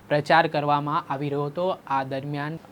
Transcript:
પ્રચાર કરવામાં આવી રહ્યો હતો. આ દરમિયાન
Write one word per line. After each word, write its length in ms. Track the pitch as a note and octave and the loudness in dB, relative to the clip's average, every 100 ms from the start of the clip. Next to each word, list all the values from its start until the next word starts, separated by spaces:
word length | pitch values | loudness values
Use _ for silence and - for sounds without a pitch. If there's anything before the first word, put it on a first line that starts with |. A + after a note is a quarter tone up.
| - | -2
પ્રચાર 400 | - D3 E3 D#3+ | 0 6 6 6
કરવામાં 680 | D3+ D3 D3 D3 D#3+ - | 0 2 0 0 -2 -4
આવી 160 | - D3 | -4 -2
રહ્યો 160 | C#3+ C#3+ | -2 -2
હતો. 320 | D#3+ F#3 F3 - | -2 -2 -4 -2
આ 160 | C3+ | -2
દરમિયાન 560 | C3+ C3+ D3 D3 D3 D#3+ - | -2 -6 -6 -6 -6 -8 -4